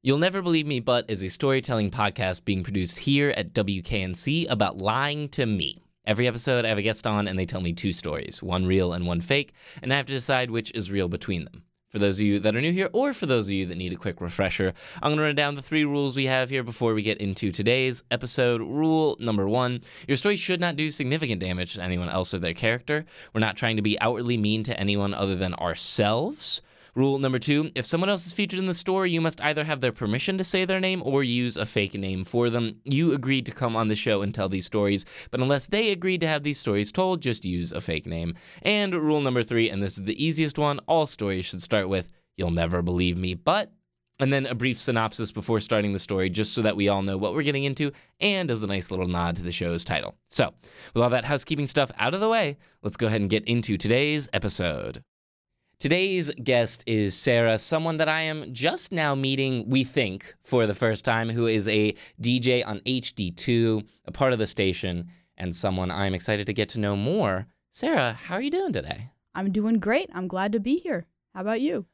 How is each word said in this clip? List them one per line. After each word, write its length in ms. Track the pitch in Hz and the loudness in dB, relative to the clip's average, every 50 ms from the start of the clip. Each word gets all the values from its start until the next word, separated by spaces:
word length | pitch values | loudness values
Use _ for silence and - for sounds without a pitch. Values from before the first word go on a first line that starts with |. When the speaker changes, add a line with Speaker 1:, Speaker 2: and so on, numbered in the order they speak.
| - | 4
Speaker 1:
You'll 120 | 127 139 147 | 4 4 4
Never 220 | 165 185 185 196 | 4 2 0 0
Believe 280 | 180 175 165 160 151 151 | 0 2 2 2 2 0
Me 100 | 143 123 | -2 -2
But 280 | 113 131 123 120 110 - | 2 2 2 2 2 -2
is 140 | 110 90 95 | -4 -4 -2
a 40 | 92 | -2
storytelling 600 | - - - 139 135 135 127 - 123 113 104 98 | -2 0 2 2 2 2 0 0 0 0 0 0
podcast 540 | - 113 104 101 - - 98 92 90 - _ | 0 0 0 0 0 0 -2 -2 -2 -2 _
being 180 | - 101 95 | -2 -2 -2
produced 340 | 87 85 98 98 90 85 - | -2 -2 -2 -2 -2 -2 -4
here 340 | - - 139 139 143 143 143 | -2 0 2 4 4 4 2
at 220 | - - 98 85 - | 0 -2 -4 -2 -2
W 280 | 117 104 98 98 92 | -2 0 0 -2 -4
K 220 | 87 - 117 101 95 | -4 -4 -4 -2 -2
N 100 | 92 90 | -4 -4
C 320 | - - 135 147 165 170 | -4 -2 -2 -2 -2 0
about 320 | - 127 104 104 92 - 95 | 0 0 2 2 0 0 -2
lying 500 | 95 104 110 131 139 147 147 151 147 139 | -2 -2 0 0 -2 -2 -2 -4 -6 -6
to 140 | - - 127 | -2 -2 0
me. 360 | 113 107 92 76 67 50 - _ _ _ _ _ | 0 0 0 -2 -4 -8 -12 _ _ _ _ _
Every 240 | 107 107 110 123 123 | -2 0 2 2 0
episode, 360 | 113 120 - 139 127 120 117 | 0 0 0 0 2 2 2
I 40 | 113 | 2
have 100 | 110 101 | 0 2
a 40 | |
guest 260 | 101 110 110 - - 113 | 0 0 -2 0 0 0
on, 180 | 107 104 104 | 0 0 0
and 100 | 98 95 | 0 0
they 80 | 92 92 | -2 -2
tell 160 | 87 - 95 | -2 -4 -4
me 120 | 92 85 | -2 -2
two 200 | 85 - - 98 | -4 0 -2 -2
stories, 480 | 87 - - 80 73 71 - - - - | -2 -2 -4 -4 -6 -6 -6 -6 -6 -6
one 260 | - 90 90 90 90 | -4 -2 0 2 4
real 260 | 92 92 95 90 87 | 4 4 4 4 2
and 120 | 85 87 87 | 0 0 0
one 160 | 87 87 85 | 0 0 0
fake, 320 | 85 - 135 143 143 - _ _ - - - - | 0 2 0 0 0 -4 _ _ -20 -20 -18 -10
and 100 | - 127 | -4 -2
I 40 | 135 | -2
have 100 | 143 131 | -2 0
to 60 | 123 | -2
decide 360 | 135 131 123 - 135 127 127 120 | -4 -4 0 2 2 2 2 0
which 220 | 113 117 110 - - | -2 -2 -4 -2 -6
is 160 | 117 95 87 | -6 -4 -2
real 160 | 101 98 92 87 | 0 0 0 0
between 340 | 87 - - - 95 87 | -2 -4 -4 -4 -4 -4
them. 220 | 73 - - - - _ _ _ _ _ | -4 -8 -14 -20 -20 _ _ _ _ _
For 100 | - 107 | -2 2
those 220 | 101 101 95 98 | 2 2 2 2
of 60 | 104 | 2
you 120 | 104 101 101 | 2 2 4
that 160 | 95 107 107 | 2 2 2
are 60 | 117 | 2
new 100 | 143 165 | 0 2
here, 180 | 175 185 190 - | 2 0 0 0
or 200 | - 220 277 285 | 2 2 2 2
for 140 | 254 - 196 | 0 -2 0
those 220 | 143 131 117 104 98 | 2 2 2 2 0
of 60 | 98 | -2
you 120 | 95 95 | -2 -2
that 120 | 87 87 87 | -2 -4 -6
need 140 | 90 90 | -4 -6
a 40 | 90 | -6
quick 240 | 87 - 101 87 - | -4 -6 -8 -6 -6
refresher, 540 | 90 85 - - 98 92 - - 98 92 90 - - - - - | -8 -6 -2 0 0 0 2 0 0 0 -2 -4 -16 -18 -12 -4
I'm 80 | - 147 | -2 0
gonna 120 | 151 151 | 2 2
run 120 | 151 151 143 | 2 2 2
down 220 | 147 147 143 143 | 0 0 0 -2
the 40 | 139 | -6
three 240 | 135 - 156 156 151 | -8 -2 0 0 2
rules 300 | 143 143 143 143 139 123 | 2 2 0 0 0 0
we 120 | 139 135 | 0 0
have 240 | 131 131 131 131 123 | 2 2 2 2 0
here 120 | 139 131 | -2 -4
before 320 | 120 117 113 - 120 113 110 | -4 -4 -4 0 0 2 2
we 80 | 107 | 2
get 160 | 101 110 107 - | 0 0 -2 0
into 320 | 104 98 95 - - 98 | -2 -4 -2 -2 -2 -2
today's 540 | 85 - 101 117 123 131 131 131 120 - - _ | -2 0 2 2 2 2 2 0 -2 -6 -4 _
episode. 480 | 120 123 - 123 - - 123 120 120 113 | -4 -4 -2 -2 0 2 4 2 2 0
Rule 560 | 110 78 123 147 156 160 160 160 156 147 - - | -2 -4 -2 0 2 4 4 4 4 2 0 0
number 300 | 117 117 107 101 98 98 | -2 0 0 2 2 2
one, 320 | 110 123 127 123 123 123 - - - - - | 2 2 2 0 -2 -4 -8 -14 -20 -16 -2
your 100 | - 139 | 0 0
story 200 | 131 - 202 208 | 2 4 2 2
should 240 | 185 - - 180 170 | 2 0 -2 0 0
not 160 | 175 175 151 | 0 -2 0
do 120 | 143 156 156 | -2 -2 -2
significant 520 | 151 - 143 123 143 156 156 120 107 90 | -2 -2 0 0 0 0 0 -2 -2 -2
damage 340 | 92 92 90 90 90 87 - | -2 -4 -2 -4 -4 -6 -6
to 80 | 95 | -6
anyone 280 | 90 90 90 87 87 87 | -4 -2 -2 -2 -2 -2
else 220 | - 92 92 - | -2 -2 -2 0
or 60 | - 87 | -2 -2
their 160 | 87 82 82 | -2 -2 -2
character. 520 | - - 110 117 127 - - 151 151 175 - - - - - - | 0 0 0 0 -2 -2 -2 -4 -4 -4 -8 -18 -20 -20 -6 0
We're 60 | 110 | 0
not 160 | 110 107 95 | 0 0 0
trying 180 | - 131 113 113 | -2 -2 0 0
to 80 | 107 | 0
be 180 | 104 107 104 - | 0 0 0 2
outwardly 360 | - 113 120 107 123 120 117 | 0 0 0 0 -2 0 0
mean 260 | 110 104 104 107 110 | 2 2 2 0 0
to 160 | 110 123 117 - | -2 -4 -4 -2
anyone 360 | 98 101 101 101 101 101 98 | 0 0 2 2 0 -2 0
other 200 | - 98 98 95 | -2 0 0 0
than 200 | 90 95 92 87 | 0 -2 -4 -4
ourselves. 1080 | - - 87 78 - - - - - 107 104 110 120 156 226 302 - - - - - - _ - - - - _ | -4 -4 -4 -2 0 0 0 2 2 2 2 2 0 -2 -4 -6 -6 -4 -4 -4 -4 -6 _ -20 -20 -20 -8 _
Rule 240 | 120 135 139 139 135 | 2 2 2 2 2
number 200 | 135 131 127 123 | 2 0 0 0
two, 320 | - 151 143 147 156 151 - | 0 2 2 2 0 -2 -4
if 100 | 135 117 | -4 -2
someone 240 | - 165 165 185 196 | 0 0 2 2 0
else 180 | 208 180 175 | 0 -2 -2
is 60 | 180 | -4
featured 260 | - - 202 180 185 185 | -2 -2 -2 -2 -2 -2
in 60 | 190 | -2
the 80 | 185 | 0
story, 380 | 175 - - 196 185 190 190 180 | 0 0 0 2 0 2 2 2
you 100 | 170 165 | 0 2
must 220 | 160 165 156 - | 0 0 -2 0
either 220 | - 151 151 151 151 | -2 0 0 0 -2
have 160 | 156 151 135 | -2 -2 0
their 120 | 127 123 | 0 -2
permission 460 | 110 - 127 104 107 127 - 202 190 190 | 0 0 -2 0 0 0 0 -2 -2 0
to 60 | 185 | 0
say 200 | - - 185 185 | 0 2 0 0
their 160 | 180 190 190 | 0 0 0
name 220 | 185 185 185 180 - | 0 0 -2 -2 0
or 180 | 135 135 139 | 0 2 2
use 360 | 139 123 120 123 123 120 107 - | 2 2 0 0 0 -2 -2 -4
a 80 | 107 | -6
fake 260 | - - 107 101 95 | -2 0 0 0 0
name 320 | - 101 98 95 95 92 92 | -2 -6 -4 -4 -4 -4 -4
for 240 | - - 117 120 120 | -2 0 2 2 2
them. 320 | 117 120 117 110 - - _ | 2 0 -2 -2 -6 -8 _
You 280 | 139 135 143 170 170 | 0 2 4 4 4
agreed 320 | 135 143 120 131 135 131 123 | 2 2 0 0 0 0 0
to 80 | - | -4
come 240 | - - 131 120 113 | -4 -2 -2 0 2
on 120 | 110 113 107 | 2 2 2
the 60 | 107 | 0
show 280 | 104 - 120 107 98 | 0 2 2 2 2
and 120 | 101 101 107 | 0 -2 -2
tell 140 | - 95 95 | -2 -2 -2
these 160 | 98 95 87 | 0 -2 -2
stories, 400 | - - 107 101 101 101 98 - - - - - - | 0 0 2 2 2 2 0 -2 -6 -12 -18 -12 -6
but 120 | - 123 | -2 0
unless 240 | 127 131 143 139 - | 2 2 2 0 0
they 260 | - 202 214 226 214 | -2 0 0 2 0
agreed 300 | 196 175 180 185 185 170 | 0 0 0 0 0 0
to 40 | 165 | 0
have 160 | 160 156 147 | 0 0 0
these 160 | 143 147 143 - | 0 -2 -2 -2
stories 320 | - 120 101 101 104 104 | 0 2 2 2 2 0
told, 300 | - 185 185 185 185 170 | 0 0 2 2 0 0
just 240 | - 127 113 - - | 0 -2 -2 -2 -2
use 260 | 90 87 87 85 - | -4 -2 -2 -4 -4
a 120 | - 82 | -6 -6
fake 240 | - - 82 78 - | -4 -4 -4 -4 -4
name. 260 | - 82 82 85 85 85 - - - - - | -4 -6 -4 -4 -4 -6 -8 -14 -20 -20 -4
And 320 | - 185 214 208 202 196 180 | 0 0 2 2 0 0 0
rule 260 | 170 151 151 151 151 | 0 2 2 2 2
number 220 | 143 131 127 123 | 2 2 0 0
three, 260 | 113 - 123 117 113 101 | 0 2 2 2 2 2
and 140 | 95 98 | 0 -2
this 160 | 101 95 - 98 | -2 -2 -4 -4
is 60 | 95 | -4
the 200 | 101 - - 147 | -4 -2 0 -2
easiest 340 | 165 156 156 160 147 - - | -2 0 0 -2 -2 0 0
one, 200 | 147 147 143 - - - | 0 0 0 -2 0 2
all 160 | 160 165 151 | 2 2 2
stories 400 | - - - 107 98 95 92 90 | 0 -2 -2 -2 -2 -2 -2 -2
should 180 | - - 90 | -4 -4 -6
start 280 | - - 113 104 95 92 | -2 0 0 0 2 2
with, 200 | 98 95 90 - - _ _ _ _ | 0 -2 -2 -6 -16 _ _ _ _
"You'll 160 | - 95 85 | -2 -2 0
never 300 | 85 85 85 85 87 87 | 2 2 2 2 0 0
believe 380 | 85 87 90 87 90 90 85 90 | 0 0 2 2 2 2 2 0
me, 160 | 92 92 90 | -2 -4 -4
but," 360 | - - 147 180 208 214 - _ _ _ _ _ _ _ _ _ - | -2 0 0 2 2 -2 -6 _ _ _ _ _ _ _ _ _ 0
and 140 | 139 131 | 2 2
then 140 | 139 139 135 | 2 2 0
a 80 | 127 123 | -2 -4
brief 240 | 110 120 131 117 - | -2 0 0 0 0
synopsis 540 | - - 120 113 113 107 - - 110 104 | 0 0 2 2 0 0 -2 -4 -6 -4
before 280 | - 107 92 - 113 107 | -6 -6 -2 0 0 0
starting 320 | 101 - 113 107 104 101 | 2 2 2 2 2 0
the 60 | 98 95 | -2 -2
story, 320 | - - 101 95 92 95 | -2 -2 0 0 0 0
just 240 | 87 107 110 107 - | 0 0 0 2 2
so 80 | 120 | 2
that 140 | 110 107 98 | 2 2 2
we 120 | 104 98 101 | 2 2 2
all 140 | 101 98 | 2 2
know 160 | 95 98 98 95 | 0 -2 -2 -2
what 160 | 101 98 90 | -2 -2 -2
we're 80 | 156 | 0
getting 220 | 143 147 143 139 139 | -2 0 0 0 -2
into, 280 | 139 135 - 151 143 135 - - _ _ _ | -2 -2 -2 -2 -4 -4 -8 -20 _ _ _
and 300 | - 208 202 190 180 143 | 0 0 0 0 0 0
as 120 | 120 110 | -2 -2
a 40 | 107 | 0
nice 240 | 98 98 95 87 - | -2 0 -2 -2 -2
little 160 | 95 92 90 | -2 -2 0
nod 300 | 90 90 87 87 87 85 | 0 0 0 0 0 -2
to 60 | 87 | -4
the 100 | 85 87 | -4 -6
show's 320 | 85 - 90 85 85 85 - | -4 -2 -2 -2 -2 -2 -2
title. 300 | - - 73 - 50 - _ _ _ | -2 -2 -4 -4 -6 -12 _ _ _
So, 240 | - - 123 - - _ - - - - - - - | 0 0 0 0 -2 _ -20 -20 -20 -20 -20 -4 0
with 80 | 113 | 2
all 80 | 120 123 | 2 4
that 160 | 123 123 113 | 2 0 0
housekeeping 400 | 131 143 135 - - 156 147 143 | 0 -2 -2 -2 -2 -2 -2 -2
stuff 260 | 131 - 147 135 127 - - | 0 2 2 2 0 0 -2
out 160 | 107 127 160 | 0 0 0
of 60 | 196 | 0
the 100 | 208 220 | 0 2
way, 260 | 226 226 190 143 143 _ _ _ _ _ | 2 2 0 -2 -4 _ _ _ _ _
let's 140 | - 107 - | -8 -6 -2
go 100 | - 117 | 0 0
ahead 140 | 107 110 110 | 2 2 2
and 80 | 101 92 | 2 2
get 160 | 107 104 107 | 2 0 2
into 320 | - 117 120 113 - 104 | 2 0 2 2 0 -2
today's 540 | 87 - 107 117 131 143 147 151 151 139 - | 0 2 2 4 4 4 2 0 -2 -4 -2
episode. 720 | - 98 - 101 - - 90 85 76 62 50 58 - 60 - _ _ _ _ _ _ _ _ _ _ _ _ _ _ _ | -4 -2 -2 -2 -2 0 0 -2 -2 -2 -6 -8 -10 -12 -16 _ _ _ _ _ _ _ _ _ _ _ _ _ _ _
Today's 520 | - 139 165 180 190 196 190 180 160 143 - - | 2 2 4 4 4 2 2 0 -2 -2 -6 -4
guest 420 | 117 127 127 120 117 104 - - - | 0 2 4 4 4 2 -2 -6 -4
is 280 | - 113 110 104 98 92 | 0 2 2 2 4 2
Sarah, 440 | - - 135 120 117 117 113 110 110 | 2 4 4 4 4 4 4 4 2
someone 400 | - - 165 160 160 165 160 156 | 2 2 2 0 0 -2 0 0
that 100 | 160 156 | 0 0
I 140 | 156 160 | 0 0
am 320 | 160 156 156 156 143 - 127 | -2 -2 -4 -6 -8 -8 -6
just 380 | 117 123 330 359 349 - - | 0 0 0 2 2 0 0
now 220 | 196 165 156 147 139 | 0 0 0 2 2
meeting, 540 | 135 135 135 135 135 135 135 131 120 104 110 | 2 0 0 2 2 2 0 0 -2 0 2
we 160 | 131 135 131 | 2 2 2
think, 500 | 131 - 147 123 98 92 95 - - - _ | 2 0 0 0 0 -2 -8 -12 -16 -20 _
for 260 | _ - 127 123 113 | _ 0 4 4 4
the 80 | 104 101 | 4 2
first 300 | - 123 113 110 104 - | 2 2 2 2 2 0
time, 240 | - 113 113 113 113 | 0 0 2 0 0
who 180 | 113 120 117 | 0 0 2
is 220 | 113 113 107 98 107 | 2 2 2 2 2
a 260 | 107 107 107 107 - - - - _ - | 4 4 4 2 0 -4 -16 -20 _ -2
D 220 | 110 120 123 127 | 0 2 2 4
J 220 | 120 127 123 123 | 4 4 4 2
on 180 | 107 104 107 101 - | 2 -2 -6 -6 -4
H 280 | 127 131 127 - - - | -2 -2 -2 -2 -4 -4
D 160 | - 101 87 | -4 -4 -4
two, 520 | 87 - - - 120 117 113 113 110 107 104 _ _ _ _ | -4 -4 0 2 4 4 4 4 2 0 -2 _ _ _ _
a 40 | - | -16
part 220 | - - 139 131 | -2 0 2 2
of 60 | 123 110 | 4 2
the 80 | 107 | 0
station, 640 | 98 - - 101 95 90 - - 95 87 87 85 - - _ _ _ _ | -2 0 0 0 0 0 0 -4 -4 -4 -4 -6 -8 -14 _ _ _ _
and 180 | _ 92 90 85 | _ -6 -4 -2
someone 360 | - - 98 92 92 92 90 | 0 0 0 0 0 -2 -2
I'm 240 | 80 90 98 98 92 | 0 0 0 0 0
excited 320 | 87 - - 107 104 101 | -2 0 -2 -2 -2 -2
to 80 | 104 104 | -2 -2
get 160 | - 104 - | -2 -2 -2
to 100 | - 110 | -2 -2
know 160 | 104 101 101 | -2 0 0
more. 500 | 98 104 131 180 214 165 104 95 92 117 - _ _ _ _ | 0 0 0 0 0 0 0 0 -2 -6 -10 _ _ _ _
Sarah, 420 | _ - - 302 320 196 131 120 110 | _ -4 -2 0 2 2 2 0 -2
how 220 | - - - 180 | -4 -8 -6 -6
are 40 | 202 | -4
you 100 | 262 285 | -2 -2
doing 220 | 320 370 392 339 | -2 -2 -2 -2
today? 380 | 180 95 69 73 - - 113 127 _ _ _ _ _ | -4 -4 -4 -6 -10 -10 -12 -18 _ _ _ _ _
Speaker 2:
I'm 180 | 190 190 196 | -4 -4 -2
doing 260 | 185 214 208 226 226 214 | -2 0 0 2 0 0
great. 300 | 185 202 233 320 381 - - | 2 0 0 0 -2 -4 -8
I'm 140 | 180 185 180 | -8 -6 -4
glad 240 | 185 185 196 208 | -4 -2 -2 0
to 80 | 208 226 | 0 -2
be 180 | 196 240 285 359 | 0 0 -2 -2
here. 260 | - 349 247 170 170 _ _ _ _ _ _ | 0 -4 -4 -4 -6 _ _ _ _ _ _
How 80 | 190 | -6
about 180 | 185 208 226 226 | -4 -2 -2 0
you? 240 | 269 302 349 233 185 _ | 0 0 -2 -4 -6 _